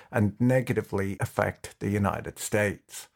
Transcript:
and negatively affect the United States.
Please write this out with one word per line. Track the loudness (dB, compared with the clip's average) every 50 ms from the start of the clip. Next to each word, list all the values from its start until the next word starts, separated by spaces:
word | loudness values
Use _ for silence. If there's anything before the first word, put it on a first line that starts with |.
| -12 _
and | 0 2 2 2 2 2
negatively | 2 4 4 4 2 0 0 -2 -2 -2 -2 -4 -2 -4 -4 -4
affect | -6 -4 0 0 0 0 -2 -4 -10 -18 -10 -6
the | -4 -2
United | 0 2 2 0 0 -2 -6 -10 -10 -10
States. | -6 -2 0 0 0 0 -2 -6 _ _ -18 -18 -18 -20 _